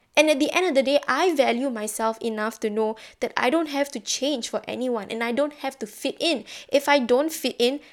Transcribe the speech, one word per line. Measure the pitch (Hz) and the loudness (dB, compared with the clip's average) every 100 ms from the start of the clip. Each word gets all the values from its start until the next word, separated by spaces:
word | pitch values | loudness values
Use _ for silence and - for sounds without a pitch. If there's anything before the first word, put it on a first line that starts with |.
| _ - | _ 4
And | 311 | 4
at | 294 | 4
the | 294 | 2
end | 339 370 | 2 2
of | |
the | 269 | 2
day, | 254 285 - | 2 2 2
I | 262 370 | 2 2
value | 294 233 233 277 | 4 2 2 -2
myself | 226 214 - 220 220 | -4 -6 -2 -2 -2
enough | 233 214 214 - | -6 -4 -4 -4
to | 220 | -4
know | 208 214 220 - - | -2 -2 -4 -12 -8
that | 240 - | -6 0
I | 247 | 2
don't | 320 311 | 2 0
have | 277 277 | -2 -4
to | 233 | -4
change | - - 269 277 226 | -6 -4 -2 -2 -4
for | 214 - | -6 -6
anyone | 214 254 233 196 | -6 -4 -4 -4
and | 226 | -4
I | 233 | -2
don't | 233 294 | 0 -2
have | 294 269 262 | -2 -8 -8
to | 208 | -10
fit | - 277 - | -6 -6 -2
in. | 330 311 - - - | 0 0 -4 -16 0
If | 277 277 | 0 4
I | 285 | 4
don't | 233 247 311 | 4 2 2
fit | - 254 - | -2 -4 0
in, | 240 285 - | 0 0 -8